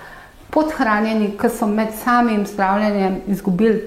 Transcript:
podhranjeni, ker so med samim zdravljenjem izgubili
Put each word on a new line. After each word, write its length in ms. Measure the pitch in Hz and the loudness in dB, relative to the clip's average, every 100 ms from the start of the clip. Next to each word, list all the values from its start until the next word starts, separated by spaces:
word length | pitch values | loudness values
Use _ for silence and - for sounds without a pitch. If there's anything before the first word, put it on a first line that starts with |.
| - - - - - | -18 -20 -20 -20 -4
podhranjeni, 840 | 311 311 - 233 208 220 220 208 | -2 -2 0 0 2 2 0 0
ker 160 | 208 233 | 0 -2
so 180 | 240 214 | 0 0
med 260 | 214 220 - | 0 -2 -4
samim 500 | 254 240 240 214 196 | 0 2 4 0 -2
zdravljenjem 760 | - 190 202 214 202 190 185 - | -2 0 2 0 0 0 -2 -4
izgubili 540 | 190 196 175 220 202 | -2 0 2 2 2